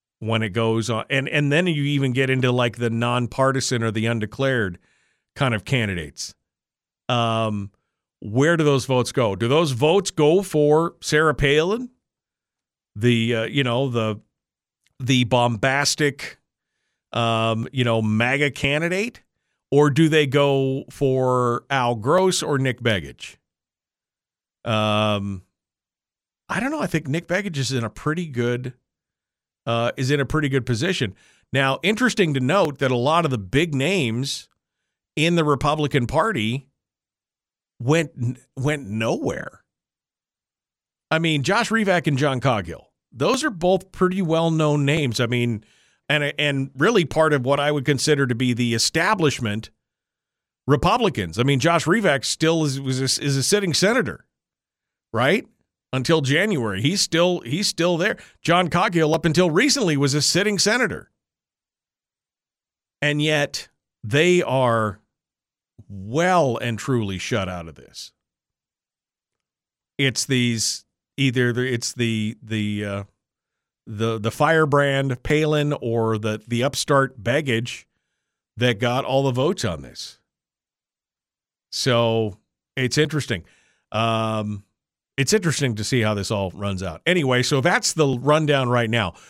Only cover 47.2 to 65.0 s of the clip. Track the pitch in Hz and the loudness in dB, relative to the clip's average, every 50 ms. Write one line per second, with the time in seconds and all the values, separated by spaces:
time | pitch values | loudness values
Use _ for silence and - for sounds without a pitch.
47.2 | 160 156 147 135 120 131 143 147 143 151 151 147 131 151 143 123 - 156 147 139 | 4 4 4 2 2 2 0 2 2 0 0 0 0 0 0 0 2 2 2 2
48.2 | 143 123 120 117 131 123 120 113 120 117 113 110 - - - 160 170 196 220 185 | 2 0 0 0 0 0 2 2 0 0 2 0 0 0 0 0 0 0 2 2
49.2 | 160 139 - - 123 104 104 110 - - _ _ _ _ _ _ _ _ _ _ | 2 0 0 0 -4 -4 -4 -6 -8 -12 _ _ _ _ _ _ _ _ _ _
50.2 | _ _ _ _ _ _ _ _ - 127 143 131 - 180 220 254 233 185 131 - | _ _ _ _ _ _ _ _ 0 0 0 2 4 2 2 2 2 0 0 -2
51.2 | 92 82 80 107 123 139 143 127 127 170 170 160 - 151 185 226 202 170 139 131 | -6 -4 -2 0 2 2 2 2 2 2 2 2 2 2 0 2 2 2 0 0
52.2 | - - - - 160 160 165 165 156 143 131 139 135 131 131 131 135 127 - - | -2 -4 -2 0 2 2 2 2 0 -2 -4 -4 -4 -4 -2 -2 0 -2 -2 -2
53.2 | - 143 139 139 127 - 202 208 202 175 135 - 180 208 233 254 175 107 76 - | 0 -2 0 0 0 2 0 0 0 0 0 2 2 2 2 2 -2 -2 -6 -10
54.2 | _ _ _ _ _ _ _ _ _ _ _ _ _ _ _ _ _ - - 113 | _ _ _ _ _ _ _ _ _ _ _ _ _ _ _ _ _ -6 -2 0
55.2 | 123 143 185 247 - _ _ _ _ _ _ _ _ - - 131 123 - 165 156 | 2 2 2 0 -2 _ _ _ _ _ _ _ _ -6 -4 -4 0 2 2 2
56.2 | 143 127 143 165 202 220 196 139 113 107 95 95 117 147 196 196 - - 165 160 | 2 2 0 2 2 0 0 0 -2 -2 -4 0 0 0 0 0 -2 0 2 2
57.2 | 175 180 180 - - 113 147 190 208 - - - 165 180 175 156 185 214 196 - | 2 2 0 -2 -6 -6 -6 -4 -4 -4 -2 0 0 0 0 0 0 -2 -2 -4
58.2 | - - _ _ - 160 170 180 180 147 - 175 165 170 170 165 156 151 160 156 | -10 -20 _ _ -2 0 2 2 2 0 0 0 0 2 2 2 2 2 2 2
59.2 | - 165 147 170 185 170 151 185 262 277 - 285 214 170 151 135 143 135 139 151 | 2 2 2 4 2 4 4 4 4 4 2 2 2 0 2 2 2 2 2 0
60.2 | 135 - - 180 202 214 208 170 - 202 226 247 240 165 82 - - _ _ _ | 0 0 0 2 0 0 0 0 0 2 2 2 0 -2 -4 -8 -12 _ _ _
61.2 | _ _ _ _ _ _ _ _ _ _ _ _ _ _ _ _ _ _ _ _ | _ _ _ _ _ _ _ _ _ _ _ _ _ _ _ _ _ _ _ _
62.2 | _ _ _ _ _ _ _ _ _ _ _ _ _ _ _ - 147 147 147 147 | _ _ _ _ _ _ _ _ _ _ _ _ _ _ _ -4 -2 -2 0 0
63.2 | 151 156 151 147 147 143 - - - - _ _ _ _ _ _ - 104 117 147 | 0 0 0 0 -2 -2 -6 -12 -14 -14 _ _ _ _ _ _ -8 -2 2 2
64.2 | 165 180 180 175 - - 127 135 127 120 113 113 110 104 95 - | 4 4 4 2 2 0 0 2 2 2 2 2 0 -2 -4 -8